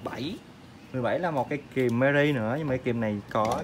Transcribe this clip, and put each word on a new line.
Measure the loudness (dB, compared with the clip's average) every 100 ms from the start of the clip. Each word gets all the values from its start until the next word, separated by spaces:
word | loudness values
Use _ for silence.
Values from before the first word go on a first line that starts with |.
bảy. | -10 -8 -8 -8 -14 -20 -20 -20 -8
Mười | -2
bảy | 0 0
là | 0
một | 0 -2
cái | -4 -4
kìm | 0 2 4
Mary | 4 4 4
nữa, | 2 0 -2
nhưng | -2
mà | -2
cái | 0
kìm | 0
này | 0 -2 -2
có | 0 0 0